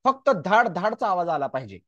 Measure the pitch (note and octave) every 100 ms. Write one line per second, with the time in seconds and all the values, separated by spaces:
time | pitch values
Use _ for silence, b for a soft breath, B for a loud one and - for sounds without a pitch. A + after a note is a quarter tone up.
0 | C4 B3+ C#4 G3+ F3+ G#3+ A#3 E3+ G#3 -
1 | A3 F3+ E3+ D3+ C#3 C3 A2+ F#2